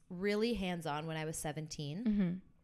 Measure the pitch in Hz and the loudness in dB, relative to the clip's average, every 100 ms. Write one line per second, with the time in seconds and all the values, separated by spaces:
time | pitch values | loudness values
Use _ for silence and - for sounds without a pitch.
0 | - 180 202 208 233 220 190 170 160 147 | -12 -2 2 4 4 2 0 0 -2 -2
1 | 160 160 156 160 156 151 156 - 147 165 | -2 -2 -2 -2 -4 -4 -6 -6 -4 -2
2 | 240 208 180 185 - - | 2 4 4 0 -8 -20